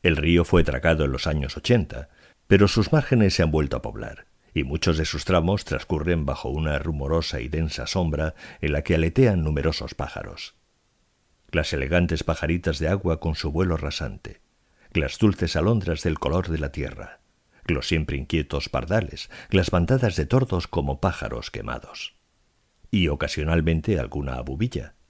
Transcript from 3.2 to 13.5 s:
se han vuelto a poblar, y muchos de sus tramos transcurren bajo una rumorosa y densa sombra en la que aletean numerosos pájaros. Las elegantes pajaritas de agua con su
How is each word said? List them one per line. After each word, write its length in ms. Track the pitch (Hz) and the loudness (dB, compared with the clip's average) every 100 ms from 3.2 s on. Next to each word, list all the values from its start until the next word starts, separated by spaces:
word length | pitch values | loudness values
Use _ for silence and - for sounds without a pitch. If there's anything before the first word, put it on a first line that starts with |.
| 101 | 4
se 60 | - | 4
han 100 | 82 | 2
vuelto 260 | 78 73 62 | 2 0 -4
a 40 | |
poblar, 460 | 55 55 53 - - _ _ | -6 -10 -12 -14 -20 _ _
y 120 | - | -4
muchos 320 | 65 78 - 78 | -4 0 0 0
de 80 | |
sus 180 | 78 76 | 0 -4
tramos 400 | - 90 85 101 | 2 2 4 0
transcurren 640 | - 76 - 80 80 82 | -2 -6 -2 -2 0 0
bajo 240 | 69 67 - | 0 -4 -4
una 280 | 73 78 71 | -2 0 -2
rumorosa 640 | 85 76 69 82 78 67 | -2 -4 0 0 0 -6
y 80 | 62 | -4
densa 400 | 78 80 - - | -2 -2 -4 -4
sombra 480 | 92 85 76 78 - - - | 0 0 0 -4 -6 -20 -6
en 140 | 78 | -2
la 80 | 73 | -2
que 140 | - | 2
aletean 500 | 82 82 127 127 92 | 2 4 4 4 4
numerosos 500 | 78 73 82 - - | 0 0 -2 -2 -8
pájaros. 600 | - - - - - - _ _ _ _ _ _ _ _ _ _ | -8 -8 -8 -12 -14 -18 _ _ _ _ _ _ _ _ _ _
Las 220 | 82 78 | -2 0
elegantes 540 | 73 67 87 87 80 | -2 2 2 2 0
pajaritas 540 | - 80 78 85 85 71 | -2 -2 0 0 0 -2
de 100 | 78 | 0
agua 320 | 98 90 80 | 0 0 -2
con 140 | 82 | -2
su 180 | 78 78 | -2 -2